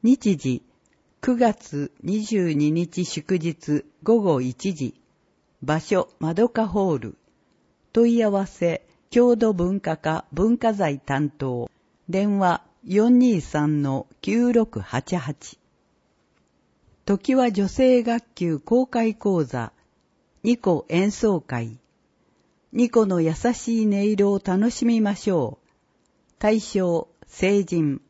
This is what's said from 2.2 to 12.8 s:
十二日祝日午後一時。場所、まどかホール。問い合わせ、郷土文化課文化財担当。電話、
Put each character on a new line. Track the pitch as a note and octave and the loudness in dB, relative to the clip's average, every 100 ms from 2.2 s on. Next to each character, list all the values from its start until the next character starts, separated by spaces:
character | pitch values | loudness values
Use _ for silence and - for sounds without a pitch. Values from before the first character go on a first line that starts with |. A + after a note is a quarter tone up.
十 | G#3+ G#3+ F3 | -2 0 0
二 | D3 D3+ | 2 2
日 | D#3+ E3+ - F3+ | 0 -2 -4 -6
祝 | - - F#3 | -6 -4 -2
日 | E3 D#3 - D3 - _ | -2 -6 -4 -4 -4 _
午 | - A3+ | 0 2
後 | G3 C#3+ | 4 0
一 | B2+ B2 G3 | -2 -4 -6
時。 | D#3+ B2+ - _ _ _ _ _ _ | -4 -8 -8 _ _ _ _ _ _
場 | C3 D#3 | -4 -4
所、 | - G3 - _ | 0 -2 -2 _
ま | D#3+ | -4
ど | E3+ A#3+ | 0 0
か | A#3+ A3 | 0 -2
ホ | F#3+ F#3+ | 0 0
ー | C#3+ | -2
ル。 | A2+ - _ _ _ _ _ _ _ | -6 -16 _ _ _ _ _ _ _
問 | - A#3 A#3 | 2 2 4
い | |
合 | A3 | 2
わ | G3+ G3 | 0 -4
せ、 | - E3+ E3 _ _ _ | -4 -4 -4 _ _ _
郷 | F#3+ A#3+ A#3 | 2 4 4
土 | A3+ | 2
文 | F#3 F3 G3 | 0 -2 -2
化 | - D#3 | -4 -4
課 | D#3 D#3+ - | -4 -4 -6
文 | C#3+ G#3+ B3 | -2 0 2
化 | A#3 | 0
財 | G3+ E3+ C#3 | 0 -2 -4
担 | - C#3 D3 | -4 -2 -2
当。 | - C3+ B2 A#2+ _ _ _ - | -4 -6 -6 -8 _ _ _ -6
電 | F#3 G#3 G3 | -2 0 2
話、 | F#3 E3+ _ _ | 0 0 _ _